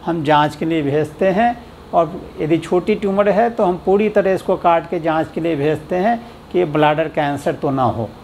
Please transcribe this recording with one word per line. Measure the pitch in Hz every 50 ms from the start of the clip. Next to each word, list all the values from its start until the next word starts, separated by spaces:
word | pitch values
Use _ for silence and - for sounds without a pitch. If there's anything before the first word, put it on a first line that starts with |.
| -
हम | - 165 165 151
जांच | 143 151 147 147 151 147
के | - -
लिए | 160 165 160
भेजते | 147 139 135 151 156 151 - - 190 190
हैं। | 185 190 233 240 240 240 - - - - - - -
और | 180 170 156 175 185 - - - -
यदि | - 151 170 160
छोटी | 160 - - 180 170 - 214
ट्यूमर | - - 202 196 196 208 202
है | 185 190 233 240
तो | 233 233 214
हम | 180 180 175 -
पूरी | - 185 202 214 214
तरह | 214 208 190 196
इसको | 190 175 - - 190
काट | 165 - 180 170 170 160 160
के | - 175
जांच | 156 165 156 160 160 156 -
के | -
लिए | 160 165 165
भेजते | 143 139 151 156 147 151 - 180
हैं | 180 185 220 240 233 233 - - - - -
कि | - 180 180
ब्लैडर | 160 147 156 151 151 151 151 160 156
कैंसर | 143 - 151 143 143 139 - 180 156
तो | - - 151
ना | 135 135 131
हो | 117 98 113 113 104 - -